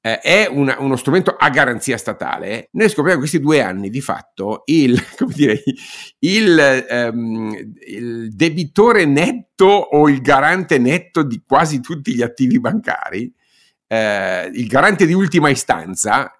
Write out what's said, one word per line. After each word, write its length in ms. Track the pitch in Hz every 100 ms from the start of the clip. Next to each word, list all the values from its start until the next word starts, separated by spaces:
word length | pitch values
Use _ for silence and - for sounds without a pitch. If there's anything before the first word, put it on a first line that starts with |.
eh, 200 | 113 113
è 280 | 147 185 202
una, 280 | 143 139 127
uno 160 | 135
strumento 400 | 127 - 170 - -
a 140 | 127
garanzia 460 | 135 135 117 - 117
statale, 720 | - 101 - - 90 110 -
noi 140 | - 208
scopriamo 280 | - 151
in 40 | 170
questi 220 | 147 151
due 200 | 143 151
anni 300 | 104 92 98
di 100 | 123
fatto 640 | 139 87 - - 98 110 -
il, 380 | 160 135 120 -
<laughs> 80 | -
come 160 | 190
dire, 300 | 123 143 107 - - - - - _
il, 360 | 160 202 214 165 139 131 123
ehm, 840 | 120 120 113 117 113 110 104 107 110 -
il 400 | 104 120 117 113 104
debitore 680 | 165 156 147 - 220 240
netto 640 | 151 139 185 247 - - 190
o 420 | 202 - 147 151
il 120 | 139
garante 580 | 123 147 147 180 180 147
netto 460 | 123 139 - 175
di 180 | 143 113
quasi 360 | _ 135 160 143
tutti 340 | 123 139 139
gli 80 | 120
attivi 380 | 117 - 127 123
bancari, 760 | 117 208 - - - 98 123 _ _ _ _ _ _
eh, 600 | 113 110 101 95 92 90
il 160 | - 117
garante 380 | 127 185 190 165
di 60 |
ultima 360 | 180 190 180 147
istanza 840 | 139 - 95 80 92 107 117 127 _